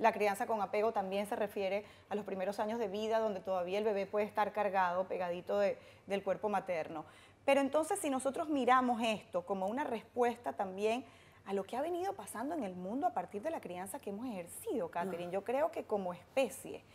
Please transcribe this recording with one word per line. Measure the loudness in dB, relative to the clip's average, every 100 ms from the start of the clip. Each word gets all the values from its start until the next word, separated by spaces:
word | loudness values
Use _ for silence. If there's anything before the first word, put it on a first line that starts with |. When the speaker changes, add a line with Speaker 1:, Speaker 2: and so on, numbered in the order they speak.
Speaker 1:
La | 4
crianza | 4 2 2 0
con | 0
apego | 0 2 2
también | 2 0 -2 -2
se | -2
refiere | -2 -2 -2 -2 -4 -14 -6
a |
los | -6 -4
primeros | -2 -2 -2
años | -2 0
de | -2
vida, | -2 2 2
donde | 2 0
todavía | -2 0 0 0
el |
bebé | 2 2 0
puede | 0 0
estar | 2 0
cargado, | 2 2 4 2 2 -2
pegadito | -2 -2 -4 0 2
de, | 2 2 -6 -18 -4
del | -2
cuerpo | 0 0 0
materno. | 0 0 -4 -4 -8 -10 -16 -20 -2
Pero | 4 4
entonces, | 6 2 2 0
si | 0
nosotros | 0 0 -2 0
miramos | 2 6 6 6 2
esto | 0 0 -2 -4 -2
como | -2 0
una | -2
respuesta | -2 -4 -4 2 2 2 -4
también | -4 -4 0 0 0 -4 -14 -20 -18 -4
a |
lo | -2
que | -2 -2
ha |
venido | -2 -2 -2
pasando | -4 -8 -6 -4
en | -4
el | -4
mundo | -6 -4 0 0
a |
partir | 0 -4 -6
de | -6
la | -6
crianza | -6 -8 -8 -8
que | -8
hemos | -6 -6
ejercido, | -6 -8 -10 -4 -2 -2
Catherine, | -2 -2 -4 -4
Speaker 2:
Ah. |
Speaker 1:
yo | -4
creo | 0 0 0
que | 0
como | -2 -2 -2
especie | -6 -4 0 0 -2 -10 -12 -14